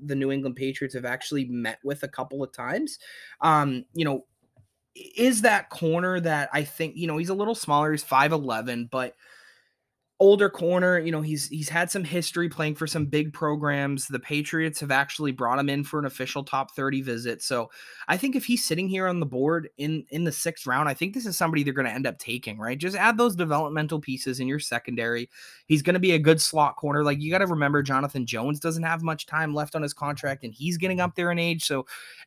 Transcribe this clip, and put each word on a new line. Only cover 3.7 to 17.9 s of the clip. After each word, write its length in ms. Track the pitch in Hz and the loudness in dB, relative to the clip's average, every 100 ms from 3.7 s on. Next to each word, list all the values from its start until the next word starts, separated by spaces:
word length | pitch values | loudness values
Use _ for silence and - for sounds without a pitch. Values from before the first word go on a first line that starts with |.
| 127 - | -2 -6
you 140 | 165 151 | -2 0
know, 180 | 135 - _ _ _ _ _ _ - | -2 -6 _ _ _ _ _ _ -20
i-, 140 | - | -12
is 280 | - 247 226 | 2 4 6
that 260 | 226 202 - | 4 4 0
corner 520 | - 165 165 185 180 | -2 2 2 2 0
that 280 | 165 151 139 | 0 0 0
I 100 | 147 | -2
think, 320 | 147 - 156 156 | -2 -4 -6 -4
you 100 | 170 | -4
know, 120 | 156 | -2
he's 100 | 170 | -2
a 60 | |
little 200 | 190 208 | -2 -2
smaller, 380 | 233 - 147 151 | -2 2 2 4
he's 100 | 151 | 0
five 300 | - 131 151 | 2 4 4
eleven, 560 | 160 135 110 120 120 117 | 2 0 -4 -4 -6 -4
but 240 | 131 123 - - - - _ _ _ _ _ _ _ | -4 -4 -8 -20 -20 -20 _ _ _ _ _ _ _
older 280 | 196 202 202 | 8 8 4
corner, 480 | - 170 180 180 180 | 2 0 2 4 2
you 140 | 165 | 2
know, 100 | 160 | -2
he's, 280 | 156 151 - | -2 -4 -4
he's 200 | 160 147 | -6 -2
had 220 | 165 175 | 0 0
some 140 | 202 | -2
history 440 | 160 170 165 170 170 | -2 -2 -2 -2 -4
playing 280 | 147 151 147 | -2 -4 -2
for 100 | 156 | -4
some 180 | 165 | -2
big 280 | 147 151 156 | 0 0 0
programs. 760 | - 156 151 147 143 139 139 - | -2 -2 0 0 0 0 -2 -4
The 140 | 131 | -6
Patriots 580 | - 147 147 165 160 151 | -2 -4 -2 0 -2 -2
have 140 | 143 | 2
actually 400 | 135 139 - 151 | 2 2 -2 -4
brought 260 | 131 120 131 | 0 0 2
him 100 | 143 | 2
in 140 | 139 | 0
for 160 | 143 151 | -2 -2
an 80 | 143 | -4
official 380 | - 127 143 | -4 -6 -6
top 260 | 139 135 135 | -4 -4 -4
thirty 320 | - 135 135 | -4 -2 -2
visit. 400 | 135 117 120 113 | -2 -4 -6 -6
So 260 | - 123 113 - - | -2 -2 -4 -10 -20